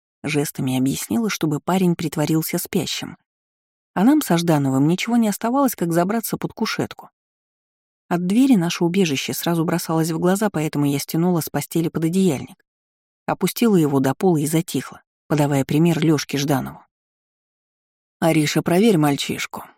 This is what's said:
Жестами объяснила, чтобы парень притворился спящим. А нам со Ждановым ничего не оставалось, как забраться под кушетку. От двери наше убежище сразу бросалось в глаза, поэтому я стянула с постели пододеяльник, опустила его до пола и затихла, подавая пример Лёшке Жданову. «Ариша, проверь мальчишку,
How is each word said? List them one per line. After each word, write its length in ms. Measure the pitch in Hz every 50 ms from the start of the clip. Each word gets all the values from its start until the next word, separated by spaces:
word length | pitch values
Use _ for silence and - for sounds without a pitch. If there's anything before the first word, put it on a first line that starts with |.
| _ _ _ _ -
Жестами 540 | 147 147 147 147 - - - 143 131 131
объяснила, 520 | 131 131 135 - - - - 214 233 226 202
чтобы 320 | - - 165 156 147 143
парень 340 | - - 180 190 185 175 170
притворился 640 | - 170 151 - 156 151 147 160 160 156 - -
спящим. 600 | 180 - - - 190 135 - - - - - - - _ _ _ _ _ _ _ _ _ _ _ _ _ _ _
А 100 | - 190
нам 180 | 254 302 311
со 160 | - - 175
Ждановым 520 | 165 170 170 156 147 139 135 131 131 143 156
ничего 260 | 180 185 - 226 240
не 140 | 240 226 208
оставалось, 460 | 196 - - 233 247 277 285 240 -
как 180 | - 180 170 160
забраться 440 | 170 175 190 220 233 - - -
под 140 | - - 165
кушетку. 600 | - - 220 - - - 127 - - - - - _ _ _ _ _ _ _ _ _ _ _ _ _ _ _ _ _ _ _ -
От 160 | 180 170 180
двери 300 | 180 202 240 269 269 254
наше 280 | 185 165 175 - - 170
убежище 500 | 170 175 196 190 151 135 131 - - 131
сразу 300 | - - 170 170 165 160
бросалось 480 | 175 165 175 - - 160 160 160 165
в 80 | 160 160
глаза, 300 | 175 180 190 202 220 202
поэтому 360 | - 160 151 151 - 147 143
я 140 | 143 143 139
стянула 400 | - - - 165 170 180 175 165
с 100 | - -
постели 380 | - 143 143 - - 165 165
пододеяльник, 760 | 156 - 160 165 160 175 190 190 180 139 120 123 - - _ _ _ _ _ _ _ _ _ _ _ _ _ _
опустила 480 | - 147 - - 180 - - 240 226 202
его 240 | 175 156 139 135 139
до 140 | 135 135 135
пола 220 | - - 185 170
и 100 | 147 151
затихла, 540 | 147 160 160 170 - - 135 - - - - _ _ _ _ _
подавая 360 | - 160 147 147 143 143 139 131
пример 400 | - 151 147 170 175 160 151 160
Лёшке 340 | 160 156 139 - - -
Жданову. 460 | 135 135 139 147 127 139 135 135 - - _ _ _ _ _ _ _ _ _ _ _ _ _ _ _ _ _ _ _ _ _ _ _ _ _ _ _
«Ариша, 420 | 175 165 160 160 151 143 - 160
проверь 360 | - - 170 180 220 233 190
мальчишку, 680 | 156 151 147 143 131 - - 143 - - - - - - - _